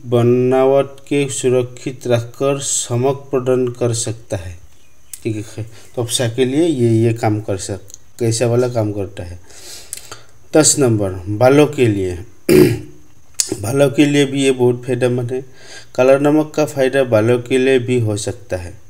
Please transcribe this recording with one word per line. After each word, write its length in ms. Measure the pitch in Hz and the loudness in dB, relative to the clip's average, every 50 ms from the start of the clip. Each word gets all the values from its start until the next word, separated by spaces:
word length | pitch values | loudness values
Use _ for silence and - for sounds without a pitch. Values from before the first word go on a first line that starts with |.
| - | -6
बनावट 800 | 117 120 120 120 120 123 123 123 127 131 131 131 135 139 139 139 | -2 0 2 4 4 4 4 2 2 2 4 4 4 4 2 2
के 420 | 135 - - - - 147 143 139 135 | 0 -4 -14 -8 -4 -2 -2 -2 -2
सुरक्षित 760 | 120 - - 127 123 127 120 123 - - - 143 123 - - | -4 -2 0 0 0 0 0 -2 -8 -10 -10 -10 -10 -8 -4
रखकर 560 | 123 120 117 117 120 - - 139 139 143 139 | -2 0 0 -2 -4 -6 -4 -2 -2 -2 -2
चमक 520 | 139 - - - - - 120 120 127 139 135 | -4 -6 -6 -6 -4 -4 -2 0 0 0 -2
प्रदान 540 | 131 - - 143 127 123 127 127 127 127 120 | -2 -6 -4 -4 -2 0 0 0 0 0 -2
कर 260 | 120 - 123 117 110 | -4 -2 -2 -2 -2
सकता 420 | 113 - 113 110 - - - - | -2 -4 -6 -8 -10 -10 -10 -8
है। 220 | 92 87 90 87 - - - - - - - - - - - - - | -8 -8 -10 -16 -16 -18 -20 -20 -20 -20 -20 -20 -20 -20 -20 -16 -10
ठीक 240 | - 117 107 107 104 - - | -8 -6 -6 -6 -8 -12 -12
है, 140 | 113 110 - - - - - - 127 | -12 -12 -12 -14 -20 -20 -12 -8 -6
तपसा 300 | 117 113 - - 123 113 | -6 -4 -2 -2 -2 -2
के 160 | 113 131 127 | 0 0 0
लिए 220 | 127 135 151 175 | 0 2 0 0
ये, 400 | 170 147 127 117 117 113 113 113 | 0 2 2 2 4 4 4 2
ये 60 | 117 | 2
काम 280 | 113 113 117 110 107 107 | 0 0 0 0 0 -2
कर 160 | 110 - 101 | -4 -6 -6
सक-, 640 | 92 - - 101 - - - - - - - - - | -6 -6 -8 -10 -10 -12 -16 -20 -20 -20 -16 -8 -4
कैसा 280 | 120 113 113 113 127 | -2 -2 0 0 0
वाला 220 | 117 120 123 127 123 | 0 2 2 0 0
काम 240 | 120 117 107 104 | 0 -2 -2 -2
करता 300 | 101 104 98 90 - - | -2 -4 -6 -8 -8 -12
है। 180 | 90 87 87 - - - - - - - - - - - - - - - - - - - - - - - - | -14 -14 -14 -16 -18 -20 -20 -20 -18 -18 -18 -16 -14 -14 -14 -14 -14 -16 -18 -18 -20 -20 -20 -20 -6 0 2
दस 220 | 156 147 - - 147 | 4 4 4 2 2
नंबर, 440 | 139 120 110 104 101 95 95 92 87 101 | 2 2 2 0 -2 -4 -6 -8 -8 -6
बालों 380 | 104 104 123 131 139 147 147 | 0 4 4 6 6 6 4
के 200 | 139 - 139 123 | 4 4 2 2
लिए। 320 | 110 101 101 92 92 87 - - - - - - - | 2 2 0 -2 -4 -6 -8 -10 -16 -20 -8 0 4
<clears throat> 340 | 170 - - - - - - - - - - - - - - - - - - - - - | 6 6 6 6 2 -2 -8 -14 -18 -20 -20 -20 -20 -20 -20 -16 -10 -10 -8 -8 -6 -6
बालों 300 | 101 104 139 139 143 135 | -6 -2 2 2 2 2
के 140 | - 151 147 | 4 2 2
लिए 200 | 143 143 143 143 | 2 4 2 2
भी 180 | 131 135 139 | 2 0 0
ये 80 | 135 135 | 0 0
बहुत 320 | 131 127 123 123 123 123 - | 2 2 2 2 0 0 -2
फायदेमंद 460 | 135 127 123 127 123 123 127 123 120 | -4 -2 0 0 0 0 -2 -4 -4
है। 120 | 131 131 135 - - - - - - - - - - | -6 -8 -8 -10 -16 -20 -20 -18 -18 -18 -18 -8 -2
काला 220 | - 127 131 135 | 2 4 6 6
नमक 360 | 143 147 151 151 151 151 151 - | 4 4 4 2 2 2 0 -2
का 100 | 156 151 | -2 -2
फायदा 400 | 147 - 139 131 131 127 139 131 | -2 0 0 0 0 2 0 0
बालों 340 | 120 117 107 107 117 123 120 | 2 2 2 4 4 2 0
के 200 | 120 - 131 127 | 0 0 0 2
लिए 200 | 127 135 135 127 | 2 4 2 2
भी 220 | 117 120 123 123 | 2 0 0 0
हो 160 | 110 107 104 | 0 -2 -2
सकता 400 | 101 - 101 - - - - 95 | -4 -4 -6 -8 -10 -8 -8 -8
है। 240 | 90 87 85 - - - | -8 -8 -10 -16 -18 -20